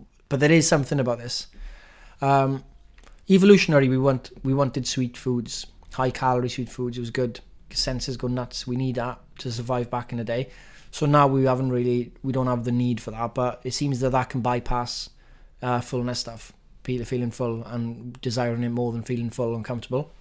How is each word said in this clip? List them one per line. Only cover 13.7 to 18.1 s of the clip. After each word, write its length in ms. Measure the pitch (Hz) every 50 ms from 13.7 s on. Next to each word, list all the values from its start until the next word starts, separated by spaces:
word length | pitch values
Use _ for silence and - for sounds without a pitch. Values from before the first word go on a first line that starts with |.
| -
seems 260 | - 151 143 135 120
that 120 | 131 127
that 180 | 127 131 120 -
can 100 | - 127
bypass, 720 | 113 123 123 123 117 - 123 123 123 120 - - - - - - - - - - - - - -
uh, 200 | - 123 123 120
fullness 380 | 117 - - 123 120 123 123 -
stuff, 340 | - 120 113 113 - - - _ _ - - - -
feel, 180 | - 127 123 117
feeling 280 | - 131 123 123 117
full 300 | 113 - 127 117 113 113 117
and 560 | - 120 120 117 117 117 117 117 123